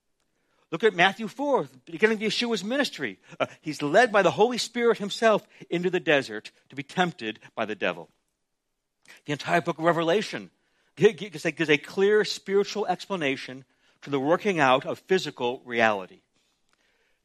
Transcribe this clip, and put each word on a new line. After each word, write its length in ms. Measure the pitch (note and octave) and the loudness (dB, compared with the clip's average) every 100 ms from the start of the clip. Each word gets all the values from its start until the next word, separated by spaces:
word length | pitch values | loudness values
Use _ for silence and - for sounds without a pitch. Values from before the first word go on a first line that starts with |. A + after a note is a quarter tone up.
| _ _ _ _ _ _ - | _ _ _ _ _ _ -12
Look 120 | - | 0
at 100 | A3 | 0
Matthew 340 | F3+ F#3+ G3 G#3+ | 4 2 2 -8
four, 400 | - C#4+ A#3+ C#3+ - | -6 0 0 -2 -10
the 80 | - | -14
beginning 240 | E3 G#3+ A3 | 0 2 2
of 60 | |
Yeshua's 420 | G#3+ - A#3+ G#3+ | -2 -2 -2 -2
ministry. 540 | G3 C4+ C4 - B2 F#2 _ - | -2 -2 -4 -4 -8 -10 _ -6
Uh, 80 | B2+ - | -6 -6
he's 220 | D#3+ C#3 | -10 -6
led 300 | D3 F3+ B3 | 0 4 4
by 100 | G3+ | 4
the 80 | F3+ | 2
Holy 260 | C#3 A3 A#3 | 4 2 0
Spirit 400 | - A#3+ A#3 G3 | -6 0 0 0
himself 480 | G3+ - A3+ G3+ - - - | -2 0 2 2 -2 -20 -8
into 220 | F3 F3+ | -4 -2
the 100 | F3+ | -2
desert 500 | D#3+ C#3+ A2+ G#2+ - _ _ | 2 0 0 -8 -12 _ _
to 80 | C3+ | -14
be 60 | |
tempted 560 | - F#3+ F3+ - A2 G#2+ - | -8 -2 -2 -2 -8 -10 -10
by 100 | - | -6
the 100 | G#2+ | -6
devil. 340 | G#2 G2 E2+ D#2+ _ _ _ _ _ _ _ _ _ _ - - | -2 -4 -4 -10 _ _ _ _ _ _ _ _ _ _ -16 -8
The 60 | |
entire 280 | C#3+ - E3+ | -8 0 0
book 180 | E3+ D#3+ | 0 -2
of 60 | |
Revelation 640 | E3 E3 E3 G3+ F#3 B2 F#2 _ _ _ _ - | 0 2 2 0 0 -8 -12 _ _ _ _ 2
gi-, 160 | G3+ | 2
gi-, 180 | E3 G3+ | 2 -10
gives 140 | D#3 | -6
a, 60 | E3+ | -6
gives 200 | D#3+ D#3 | -2 2
a 80 | D3 | 2
clear 460 | - - G3 G#3+ | 0 0 4 4
spiritual 600 | G3 - - G3 G3+ G#3 G#3 | 2 -6 -2 -2 0 -4 -4
explanation 800 | F3 - F#3+ C#3+ C3 - C3 C3+ _ _ _ | -6 -6 -4 -2 -4 -8 -16 -18 _ _ _
to 80 | - | -4
the 100 | C#3 | -2
working 400 | C3+ F3+ G#3 E3+ | 2 0 0 2
out 260 | C3+ C3 C3+ | 4 4 2
of 140 | A#2+ | -6
physical 600 | - F#3 D3+ - B2 B2+ | 0 0 -2 -4 -4 -4
reality. 560 | B2 A#2 A2+ G2+ F#2 F#2 _ _ _ _ _ _ _ _ _ _ | -4 2 2 2 -6 -18 _ _ _ _ _ _ _ _ _ _